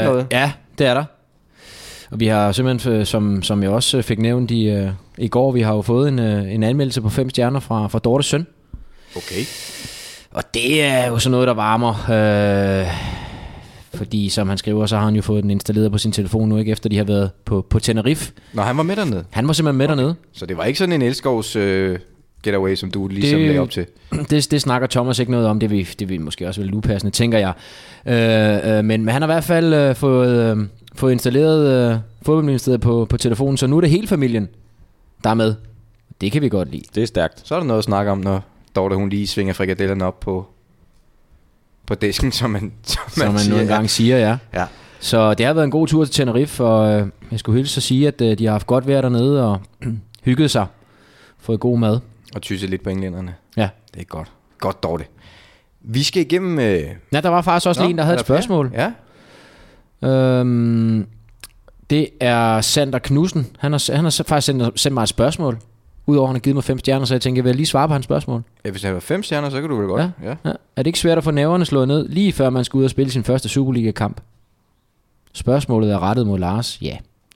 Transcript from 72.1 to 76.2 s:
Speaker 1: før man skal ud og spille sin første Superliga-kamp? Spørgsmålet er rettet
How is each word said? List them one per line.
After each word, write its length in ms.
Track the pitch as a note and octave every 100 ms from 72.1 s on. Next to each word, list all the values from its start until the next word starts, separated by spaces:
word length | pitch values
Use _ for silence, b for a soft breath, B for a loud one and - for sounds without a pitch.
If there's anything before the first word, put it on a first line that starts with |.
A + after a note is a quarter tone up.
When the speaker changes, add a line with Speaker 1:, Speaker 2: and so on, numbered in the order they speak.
| D#3 G3+
Speaker 1:
før 180 | - C3+
man 140 | B2+
skal 140 | A#2+ C3+
ud 60 |
og 60 | C3
spille 220 | C#3 C3+
sin 120 | B2+
første 240 | A2+ B2+ A2+
Superliga-kamp? 720 | C#3 C3 B2 A2 - G#2+ - - _ _ _ _ _ _ _ _ _ _
Spørgsmålet 600 | - B2 C#3 C3 A2+ G#2+
er 60 | G2
rettet 240 | F#2+ B2